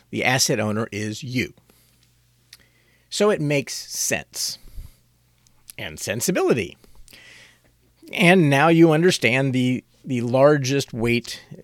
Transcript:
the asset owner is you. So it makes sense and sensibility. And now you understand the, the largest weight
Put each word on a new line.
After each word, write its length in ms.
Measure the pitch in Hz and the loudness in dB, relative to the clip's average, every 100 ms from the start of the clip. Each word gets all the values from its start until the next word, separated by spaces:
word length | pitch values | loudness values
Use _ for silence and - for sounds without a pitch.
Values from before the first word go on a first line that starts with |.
| _ | _
the 140 | 113 | -4
asset 360 | 101 127 - 120 | 0 0 0 0
owner 280 | 107 107 - | -2 -4 -6
is 320 | 104 107 107 | -8 -8 -10
you. 300 | 127 123 - - _ _ _ _ _ _ _ _ _ - _ _ _ _ _ | -6 -6 -6 -8 _ _ _ _ _ _ _ _ _ -20 _ _ _ _ _
So 200 | - 208 | -2 0
it 120 | 175 | 0
makes 320 | 147 143 123 | 0 -2 -4
sense 840 | - - - - 87 - - - - - - - - _ _ _ _ _ _ - - | -10 -12 -8 -6 -6 -8 -10 -8 -10 -16 -18 -18 -20 _ _ _ _ _ _ -20 -16
and 220 | 98 78 | -14 -10
sensibility. 760 | - 104 - 220 370 143 90 - - - - - - - - _ _ _ _ _ - | -8 -6 -4 -2 0 0 -4 -12 -20 -20 -20 -20 -20 -20 -20 _ _ _ _ _ -12
And 360 | - 175 190 147 | 0 4 6 4
now 200 | 139 160 | 4 4
you 220 | 165 165 | 6 6
understand 600 | 151 180 - 120 127 139 | 6 2 2 2 2 0
the, 300 | 127 127 127 - _ - | 0 0 -2 -6 _ -8
the 160 | 123 | -4
largest 720 | 120 127 143 151 127 139 - | -2 4 4 4 0 -2 -4
weight 500 | 120 117 120 - - - - | -4 -2 -2 -4 -12 -18 -20